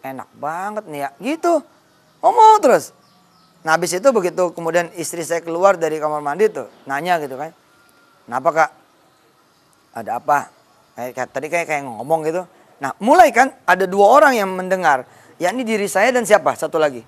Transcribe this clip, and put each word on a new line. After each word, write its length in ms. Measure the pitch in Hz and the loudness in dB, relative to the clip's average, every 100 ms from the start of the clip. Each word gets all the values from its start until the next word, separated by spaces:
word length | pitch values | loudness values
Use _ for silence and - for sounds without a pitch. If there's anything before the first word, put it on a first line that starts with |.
| 135 | -14
Enak 240 | 135 101 _ | -14 -16 _
banget 480 | 139 165 202 214 208 | -10 -8 -8 -10 -12
nih 140 | 147 | -10
ya," 80 | 139 _ | -10 _
gitu. 420 | 220 320 339 320 - _ _ _ _ _ | -8 -4 0 -2 -4 _ _ _ _ _
Ngomong 400 | 330 440 440 427 | 0 6 6 6
terus. 320 | 302 180 - _ _ _ _ _ _ _ 160 | 4 2 0 _ _ _ _ _ _ _ -2
Nah, 80 | |
habis 160 | 160 175 | 0 0
itu 160 | 180 262 | 0 2
begitu 400 | 220 180 175 180 | 2 -2 -2 -4
kemudian 320 | 170 165 170 170 | -2 -2 -2 -2
istri 260 | 175 156 175 160 | -8 -10 -8 -6
saya 160 | 170 | -6
keluar 320 | 165 165 196 | -4 2 2
dari 240 | 180 160 156 | 2 -2 -4
kamar 240 | 151 151 | -4 -4
mandi 240 | 147 156 214 | -6 -2 -2
tuh, 240 | 151 110 _ - | -2 -14 _ -8
nanya 320 | 139 175 170 | -6 -2 -2
gitu 160 | 147 | -2
kan, 160 | 131 156 _ _ _ _ _ _ _ | -10 -12 _ _ _ _ _ _ _
"Kenapa, 240 | - 123 151 | -10 -4 -2
Kak? 160 | 156 151 _ _ _ _ _ _ _ _ _ _ _ _ 117 | 0 -2 _ _ _ _ _ _ _ _ _ _ _ _ -14
Ada 240 | 107 120 | -8 -6
apa?" 260 | - 143 117 _ _ _ _ | 0 0 -2 _ _ _ _
Kayak, 160 | - 123 | -14 -12
kayak, 160 | 123 123 | -8 -8
tadi 120 | 135 147 | -8 -4
kayak, 160 | 170 156 | -4 -2
kayak 160 | 147 139 | -6 -6
ngomong 320 | 110 131 160 | -12 -4 -2
gitu. 240 | 156 170 175 _ _ _ | 0 -4 -8 _ _ _
Nah, 160 | 135 - | -10 -4
mulai 320 | 208 339 311 | 2 6 6
kan 160 | 226 269 - - | 6 0 0 0
ada 160 | 185 | 0
dua 220 | 185 196 202 | 0 4 6
orang 320 | 269 302 247 | 6 6 2
yang 100 | 196 | -4
mendengar, 560 | 185 185 185 170 131 - _ _ _ | -6 -4 0 0 0 -4 _ _ _
yakni 240 | 175 240 226 | -4 -4 -4
diri 240 | 220 202 | -4 -2
saya 240 | 190 233 | 0 0
dan 80 | 247 | 0
siapa? 320 | 196 202 143 | 2 2 2
Satu 240 | 117 156 160 | -4 -4 0
lagi. 240 | 151 123 | -2 -2